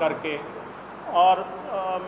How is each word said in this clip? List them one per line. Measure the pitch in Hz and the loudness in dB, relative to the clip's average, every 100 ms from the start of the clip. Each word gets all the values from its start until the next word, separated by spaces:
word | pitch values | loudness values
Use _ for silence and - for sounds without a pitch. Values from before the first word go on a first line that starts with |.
ਕਰਕੇ। | 160 147 160 147 - - - - - - 349 | 0 0 -2 -4 -6 -10 -12 -14 -14 -12 0
ਔਰ, | 180 185 185 | 6 6 6
ਅ, | 185 - 190 196 185 185 | 0 -8 -6 -4 -2 -4